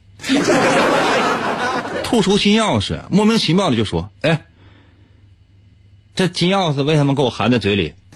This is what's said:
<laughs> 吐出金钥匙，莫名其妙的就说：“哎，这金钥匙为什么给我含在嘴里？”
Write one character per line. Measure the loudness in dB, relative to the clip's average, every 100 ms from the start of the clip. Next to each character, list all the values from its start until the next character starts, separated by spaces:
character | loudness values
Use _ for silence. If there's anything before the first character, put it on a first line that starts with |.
| _ -12
<laughs> | -2 0 2 2 2 0 0 0 0 -2 -2 -4 -4 -4 -4 -6 -8 -8
吐 | -2 0
出 | 2 2
金 | 2 2
钥 | 2 -2
匙， | -2 -6 -2
莫 | 2
名 | 2 2
其 | 0
妙 | 0 2
的 | 0
就 |
说 | -2 -4 -6 -4
：“哎， | -2 -2 -4 _ -20 -20 _ _ _ _ -20 _ _ _ _ _ _ -20 _ -4
这 | -2
金 | 0 0
钥 | 0 0 0
匙 |
为 | 0 2
什 | 2
么 |
给 | 2
我 | 0
含 | 0 0
在 | 2
嘴 | 2 0
里？” | -2 -8 _